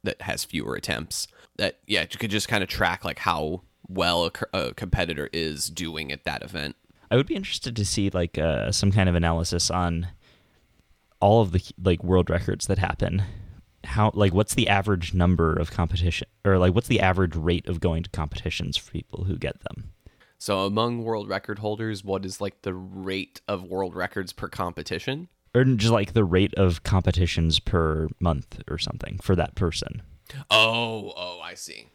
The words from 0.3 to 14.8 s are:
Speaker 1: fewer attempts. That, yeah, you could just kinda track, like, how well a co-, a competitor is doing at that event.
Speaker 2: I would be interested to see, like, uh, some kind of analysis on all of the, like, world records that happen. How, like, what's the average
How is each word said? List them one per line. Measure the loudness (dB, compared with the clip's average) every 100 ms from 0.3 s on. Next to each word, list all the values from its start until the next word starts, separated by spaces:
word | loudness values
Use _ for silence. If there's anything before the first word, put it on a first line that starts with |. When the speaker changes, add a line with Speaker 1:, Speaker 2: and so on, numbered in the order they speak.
| -6
Speaker 1:
fewer | -4 -6 -4
attempts. | -6 -4 -6 -6 -8 -8 _ -18 -4
That, | -4 -4 -2
yeah, | -2 -2
you | -4
could | -2
just | -2 0
kinda | -2 -2
track, | 0 0 0
like, | -6 -4
how | -2 -2 -2 -6 _ _ -10
well | -2 2 2
a | 0
co-, | -4 -6
a | -4 -4
competitor | -6 -2 0 0 -2 -4
is | -4 -4 -4 -8
doing | -6 -6 -6 -8
at | -8
that | -8 -8
event. | -8 -8 -8 -10 _ _ _
Speaker 2:
I | 0
would | 2
be | -4
interested | -6 -8 -6 -4
to |
see, | -2 0 0
like, | 0 -2 0
uh, | 0 0 -2
some | 2 2
kind | 4 4
of |
analysis | 4 2 0 0 -2 0
on | 0 0 -2 -6 -10 _ _ _ _ _ _ _ _ _ _
all | 6 6
of | 4
the, | 0 -2 -2
like, | 2 2
world | 4 4 4
records | 0 0 -4 -2
that | 0
happen. | 0 0 0 0 -2 -8 -16 -20 _ _
How, | -4 2 2
like, | 4 4
what's | 4 2
the | 2 4
average | 2